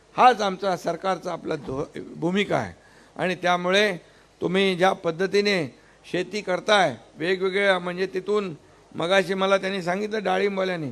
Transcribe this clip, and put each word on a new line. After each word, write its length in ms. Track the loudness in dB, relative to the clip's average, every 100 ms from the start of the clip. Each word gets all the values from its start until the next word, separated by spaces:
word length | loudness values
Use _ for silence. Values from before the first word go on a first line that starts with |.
| _ 4
हाच 240 | 6 6
आमचा 360 | 2 -2 -2 -2
सरकारचा 540 | -2 -4 -2 -2 -4
आपला 240 | -8 -6 -6
धो-, 440 | -6 -6 -6 -10 -14 -6
भूमिका 420 | -2 0 0 -2
आहे. 160 | -2 -10 -20 -20 -18 -6
आणि 200 | -4 -2
त्यामुळे 600 | 0 0 2 2 2 0 -10 _ _ _
तुम्ही 340 | -2 2 2 4
ज्या 180 | 2
पद्धतीने 840 | 2 -2 -2 0 2 2 0 -2 -8 -20 -20 -6
शेती 300 | -4 -4 -6
करताय 540 | -4 -2 2 4 4 0 -10 -6
वेगवेगळ्या, 600 | -2 0 0 2 2 2
म्हणजे 260 | -2 -4 -4
तिथून 500 | -4 -2 -2 -2 -8 -16 -20 _ -6
मगाशी 380 | 2 2 2
मला 240 | 0 2 2
त्यांनी 240 | 0 -4
सांगितलं 420 | -2 -2 -4 -4
डाळिंबवाल्यांनी 680 | -2 0 0 0 -2 -4 -6